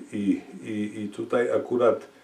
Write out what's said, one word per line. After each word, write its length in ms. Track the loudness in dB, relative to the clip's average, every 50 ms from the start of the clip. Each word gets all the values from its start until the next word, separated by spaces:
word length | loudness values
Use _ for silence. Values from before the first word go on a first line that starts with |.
| -16 -8 -6
i, 280 | 0 2 2 2 0 -2 -12 -16 -12 -10
i, 400 | -6 -4 -4 -4 -4 -4 -8 -8
i 60 | -8
tutaj 420 | -6 -8 -4 0 2 2 2 4
akurat 560 | 2 0 0 0 2 4 6 4 4 4 -4 -14 -20 -20